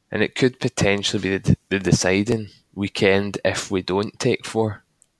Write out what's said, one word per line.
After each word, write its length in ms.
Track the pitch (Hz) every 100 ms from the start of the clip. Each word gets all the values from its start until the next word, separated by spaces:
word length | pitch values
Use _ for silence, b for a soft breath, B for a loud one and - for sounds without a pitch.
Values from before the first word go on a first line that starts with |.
| _
and 100 | 104
it 140 | 107 -
could 240 | 131 123
potentially 640 | 123 - 101 101 98 110
be 140 | 95 95
the, 200 | - - _
the 100 | 98
deciding 680 | 92 - 90 92 101 113 104 - _
weekend 640 | - 101 - 101 98 101 98 95
if 260 | 95 -
we 100 | 95
don't 380 | - 95 107 -
take 260 | 127 110 -
four. 380 | 113 110 101 _ _ _ _